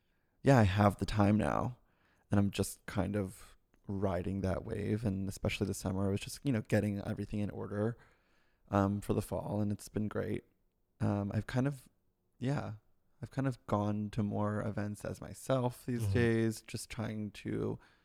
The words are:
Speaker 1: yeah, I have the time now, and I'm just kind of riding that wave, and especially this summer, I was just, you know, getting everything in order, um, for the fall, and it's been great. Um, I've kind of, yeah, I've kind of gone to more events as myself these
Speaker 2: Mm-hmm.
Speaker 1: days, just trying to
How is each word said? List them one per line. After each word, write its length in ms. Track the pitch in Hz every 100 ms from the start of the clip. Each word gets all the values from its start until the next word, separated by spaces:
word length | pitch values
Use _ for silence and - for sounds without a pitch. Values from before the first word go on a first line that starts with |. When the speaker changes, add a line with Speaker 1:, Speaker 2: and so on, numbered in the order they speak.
| _ _ _ _
Speaker 1:
yeah, 160 | - 131
I 60 |
have 340 | 101 101 101 90
the 80 | 95
time 320 | 104 101 107
now, 380 | 76 53 120 123 _ _ _ _ -
and 80 | 101
I'm 120 | 101
just 340 | - 98 - -
kind 300 | 104 92 104
of 380 | 95 - - - _ _ -
riding 520 | 98 98 87 95 98
that 220 | 92 -
wave, 400 | - - 101 104
and 240 | 113 95 95
especially 380 | - 104 - 98
this 120 | 98
summer, 300 | 95 95 98
I 20 |
was 100 | 98
just, 200 | - -
you 80 | 143
know, 100 | 110 -
getting 340 | 107 104 101 -
everything 340 | 101 101 107
in 100 | 101
order, 460 | - 104 101 110 117 - _ _ _ _ _ -
um, 300 | 101 98 101
for 140 | -
the 80 | 107
fall, 380 | - 90 - 104
and 100 | 104
it's 180 | 104 -
been 200 | 107 107
great. 360 | 104 95 - - _ _ _ _ -
Um, 300 | 107 101 101
I've 120 | 107 -
kind 200 | 127 135
of, 160 | 135 - _ _ _ _ -
yeah, 340 | 123 143 104 107 _ _ _ _
I've 80 | 120
kind 160 | - 135
of 180 | 123 -
gone 420 | 104 104 104 104
to 100 | 113
more 400 | 104 101 104 107
events 420 | 104 101 104 104
as 160 | - 92
myself 640 | - - - 135 123 - -
these 160 | 120
Speaker 2:
Mm-hmm. 100 | 107
Speaker 1:
days, 500 | 113 117 113 113 110 -
just 240 | 113 -
trying 400 | - 117 110 104
to 460 | - 110 110 107 113 - _